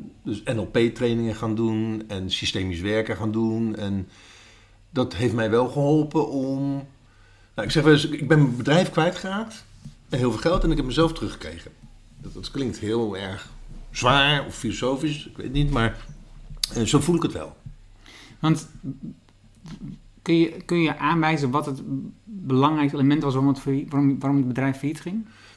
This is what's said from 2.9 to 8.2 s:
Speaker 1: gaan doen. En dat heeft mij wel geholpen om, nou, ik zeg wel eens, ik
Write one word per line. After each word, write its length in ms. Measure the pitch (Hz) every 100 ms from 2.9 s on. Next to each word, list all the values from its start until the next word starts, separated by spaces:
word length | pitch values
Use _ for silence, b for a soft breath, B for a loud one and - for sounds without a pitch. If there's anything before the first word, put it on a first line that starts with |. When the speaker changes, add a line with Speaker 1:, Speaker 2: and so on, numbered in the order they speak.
| 110 107 104
Speaker 1:
gaan 160 | 113
doen. 440 | 110 113 110 113 104
En 320 | 101 98 92 B B B B B B B _
dat 240 | - 127
heeft 200 | 90 120
mij 160 | 123 110
wel 180 | 113 127
geholpen 600 | 143 143 156 147 160 147
om, 440 | 135 131 135 139 139 139 - b b b b b
nou, 120 | - 104
ik 40 |
zeg 120 | 156
wel 100 | 151
eens, 160 | 147 156
ik 200 | -